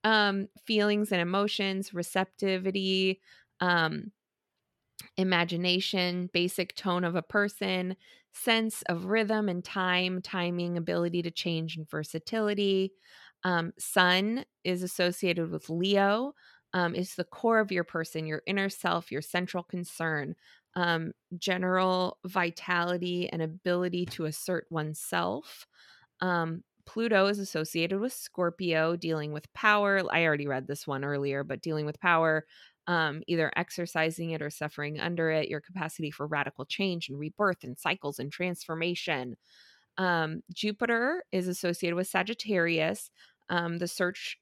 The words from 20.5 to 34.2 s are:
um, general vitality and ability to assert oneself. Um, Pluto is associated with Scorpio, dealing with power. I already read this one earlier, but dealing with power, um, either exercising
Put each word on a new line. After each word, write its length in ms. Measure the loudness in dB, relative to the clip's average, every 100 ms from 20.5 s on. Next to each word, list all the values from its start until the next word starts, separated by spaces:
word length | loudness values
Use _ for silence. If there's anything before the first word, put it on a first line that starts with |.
| -20 _ -2
um, 360 | 2 2 -2 -8 _ -6
general 800 | -2 0 2 4 4 4 0 -4 -4
vitality 1040 | 0 0 -2 -2 0 2 0 0 -2 -2
and 140 | -2
ability 640 | -4 -2 0 0 0 0 -4
to 180 | -2 -4
assert 400 | -4 -4 -4 -2
oneself. 960 | -4 -4 -6 -4 -2 0 -4 -8 -20 -20 _ -20 -20 _ _
Um, 420 | 0 0 0 -4 -10 _ -10
Pluto 420 | -2 4 6 4
is 120 | 2
associated 600 | -2 -4 -2 -2 0 0
with 120 | -2
Scorpio, 840 | -6 -12 -2 -2 0 0 2 2 0
dealing 380 | -2 -2 -2
with 180 | -8 -10
power. 480 | 0 4 6 6 4 4
I 140 | 4 4
already 220 | 4 0
read 200 | -2 -4
this 200 | -6 -4
one 180 | -2 0
earlier, 380 | 0 0 -2
but 180 | -4 -6
dealing 240 | -2 -2 -2
with 140 | 0
power, 460 | 4 6 6 4 0 -20 -20 _ 0
um, 340 | 2 2 -2 -2
either 240 | 0 2 0
exercising 760 | -4 -6 -4 0 0 0